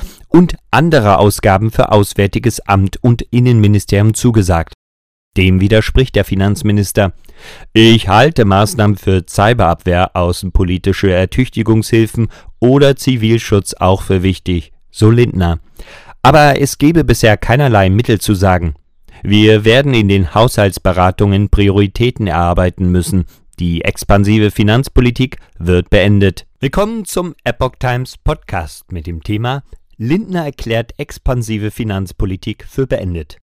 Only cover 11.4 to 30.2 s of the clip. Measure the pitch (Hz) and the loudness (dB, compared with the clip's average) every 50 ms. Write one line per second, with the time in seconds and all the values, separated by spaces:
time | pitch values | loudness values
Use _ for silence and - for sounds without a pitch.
11.4 | 127 - - 113 107 110 110 110 107 - - 113 113 107 - 117 110 - - - | -4 -4 -4 -4 0 0 0 0 0 0 0 0 0 0 -2 -4 -6 -6 -6 -12
12.4 | - - - - 113 123 135 143 143 139 135 - - 143 127 117 110 110 117 113 | -20 -20 -6 -2 0 2 4 4 4 2 2 0 -2 -2 -2 0 0 0 0 0
13.4 | - - 107 101 - - - - 90 90 98 - - - 98 92 90 95 92 - | 0 0 -2 -2 -2 -4 -6 -2 0 0 0 0 -2 -2 -2 0 0 -2 -2 -4
14.4 | - 95 90 85 - - - - _ _ - - 110 110 117 120 123 - - 95 | -4 -6 -6 -6 -6 -10 -18 -20 _ _ -4 0 2 2 4 2 2 0 0 -2
15.4 | 90 85 82 - - _ _ - - - - - - - - - - 127 147 151 | -2 -2 -2 -4 -8 _ _ -20 -20 -20 -20 -20 -20 -20 -8 -2 2 4 4 6
16.4 | 147 147 135 - 139 131 - - 139 151 170 160 143 123 117 - - 110 104 - | 4 4 2 2 -2 -4 -2 0 0 2 2 2 2 0 0 2 2 2 2 2
17.4 | - - 117 139 147 131 110 101 95 92 95 107 120 - 113 90 - - 107 90 | 0 0 0 2 2 2 2 2 2 2 2 0 0 0 -2 -2 0 -2 -2 0
18.4 | 98 113 90 87 85 82 71 - _ _ _ _ _ - - - - 95 101 104 | 2 2 0 0 -2 -4 -6 -8 _ _ _ _ _ -20 -18 -10 -4 0 2 4
19.4 | 104 107 110 107 104 110 113 131 139 143 127 113 104 98 101 98 92 - - 107 | 6 6 4 4 4 2 2 2 2 2 2 2 2 2 2 0 0 0 0 0
20.4 | 113 - - - 104 98 - - - 95 85 92 90 92 95 - 104 101 98 98 | 0 0 2 0 0 0 0 -2 -4 -2 0 0 0 0 0 0 0 0 0 0
21.4 | 104 98 - 104 101 98 92 104 101 98 - - 120 123 - - 107 95 76 85 | 0 0 0 2 2 2 2 2 0 0 0 -2 -2 -2 -2 -4 -4 -4 -2 -2
22.4 | 85 87 87 92 90 90 - - 92 90 90 90 85 - 98 92 82 - - _ | 0 0 0 0 0 -2 -2 -2 -2 0 0 0 -2 -2 -2 -4 -4 -4 -10 _
23.4 | _ _ _ - 87 87 85 82 - - - - - - 104 101 101 101 110 107 | _ _ _ -8 -6 -4 -4 -4 -4 -4 -6 -4 -2 0 2 2 2 2 2 2
24.4 | 107 104 - - 107 104 110 123 143 - - - 123 120 120 - 131 131 - - | 0 0 0 0 0 0 0 0 -2 -2 0 0 0 0 0 -2 -4 -6 -6 -12
25.4 | - _ - - 85 87 90 90 90 - - 101 90 104 104 101 98 95 - - | -20 _ -16 -8 -2 0 0 0 0 0 2 2 2 2 2 2 2 0 -2 -4
26.4 | - _ _ - - 139 - 190 208 220 233 226 196 - - 185 180 175 - _ | -12 _ _ -8 -6 -4 -2 -2 -4 -4 -4 -8 -10 -8 -8 -8 -8 -10 -10 _
27.4 | - 123 117 - 135 127 - - - 127 123 123 127 - - - - - 156 - | -8 -8 -6 -6 -6 -8 -6 -6 -6 -4 -4 -4 -6 -10 -10 -6 -4 -4 -4 -6
28.4 | _ - - 90 78 78 - - - - 92 85 78 90 85 80 - - 104 104 | _ -10 -10 -10 -10 -10 -14 -20 -18 -14 -14 -12 -10 -10 -12 -10 -8 -6 -6 -4
29.4 | 117 123 135 139 - - - - _ _ _ - 110 123 156 202 | -4 -6 -6 -8 -10 -16 -20 -20 _ _ _ -8 -6 -4 -4 -4